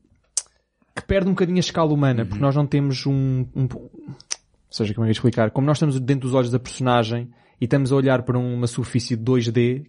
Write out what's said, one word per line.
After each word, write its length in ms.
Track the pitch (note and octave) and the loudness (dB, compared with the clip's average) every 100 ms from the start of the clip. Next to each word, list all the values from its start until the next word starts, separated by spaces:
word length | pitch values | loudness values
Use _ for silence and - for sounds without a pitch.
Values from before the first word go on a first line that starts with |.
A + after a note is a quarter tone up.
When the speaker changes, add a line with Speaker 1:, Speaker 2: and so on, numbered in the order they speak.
| _ _ _ - - _ _ _ _ - | _ _ _ -12 -12 _ _ _ _ -12
Speaker 1:
que 60 | - | -2
perde 200 | G3 F#3 | 0 2
um 40 | |
bocadinho 260 | F#3 F3 F3+ | 0 2 0
a 20 | |
escala 320 | D#3+ F3 D#3 | 0 0 2
humana, 300 | D3 C#3 A#2+ | 2 2 2
Speaker 2:
Uhum. 80 | F#2+ | -2
Speaker 1:
porque 120 | G#2 | 0
nós 120 | C#3 C#3 | 0 2
não 120 | C#3+ | 2
temos 360 | D3 C#3 B2+ C#3 | 0 0 -2 0
um, 400 | C3+ C3+ C3 B2 - | 0 0 0 -2 -2
um, 120 | C3 | -2
ou 160 | - - - - C#3 - - _ _ _ | -4 -14 -18 -18 -18 -12 -12 _ _ _
seja, 240 | - G#2+ | -4 -4
como 120 | A2 A2+ | 0 0
é 20 | |
que 20 | |
eu 40 | |
ia 40 | G#2+ | 2
explicar? 320 | B2 A#2 A2 | 2 2 0
Como 160 | - C#3+ | 0 0
nós 120 | D3 | 2
estamos 220 | D3+ C3 | 0 0
dentro 280 | B2 C#3 C3 | 0 -2 0
dos 80 | C3 | 0
olhos 160 | A#2+ | 2
da 80 | B2 | -2
personagem 680 | B2 - B2+ A#2+ A2 A#2+ A#2+ - _ _ | -4 -4 2 2 2 -2 -6 -14 _ _
e 40 | A#2+ | 0
estamos 260 | C#3+ C3 | 0 2
a 40 | C3+ | 2
olhar 280 | C3+ B2+ | 4 2
para 140 | B2 B2 | 0 -2
uma 280 | B2 A#2+ A#2+ | -2 -2 -4
superfície 480 | - A#2 A#2+ - A2+ | -4 -2 -2 -2 -2
de 60 | |
dois 240 | A#2 B2+ A#2 | 0 0 2
D, 340 | A#2+ A#2+ C3 | 2 0 0